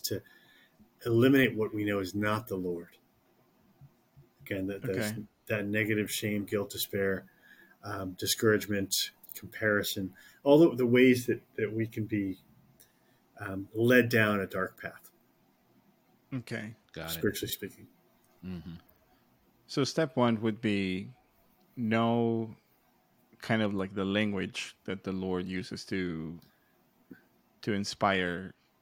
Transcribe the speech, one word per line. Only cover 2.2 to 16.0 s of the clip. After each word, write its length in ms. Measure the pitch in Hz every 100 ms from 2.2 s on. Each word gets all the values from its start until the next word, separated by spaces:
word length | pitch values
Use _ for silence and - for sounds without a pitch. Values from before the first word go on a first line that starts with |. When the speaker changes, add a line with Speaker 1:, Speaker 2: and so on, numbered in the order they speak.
| 104 107 110
Speaker 1:
the 100 | 95
Lord. 400 | 90 85 85 - _ _ _ _ _ _ _ _ - _ _ - - _ -
Again, 220 | 98 95
that, 140 | 98
that's 280 | 131 - 107
Speaker 2:
Okay. 120 | 110 104 _ -
Speaker 1:
that 180 | 110 101
negative 420 | 107 107 107 98
shame, 360 | - 107 104
guilt, 260 | 98 104 101
despair, 540 | - - 101 98 92 - _ - - - _
um, 300 | 104 101 95 90
discouragement, 800 | 101 - 113 104 98 101 95 - - - -
comparison, 800 | - 110 - 107 104 95 - 92 - - -
all 140 | 143 147
the, 180 | 170 123
the 100 | 123
ways 400 | 123 131 120 120
that, 160 | - - -
that 180 | 107
we 120 | 110 113
can 160 | 113
be, 340 | 104 107 95 92 _ - _ _ - _ _ _ _ -
um, 260 | 101 95 98
led 340 | 110 117 127 120
down 300 | 117 107 101
a 80 | 95
dark 340 | 98 92 -
path. 300 | - - - _ _ _ _ _ _ _ _ _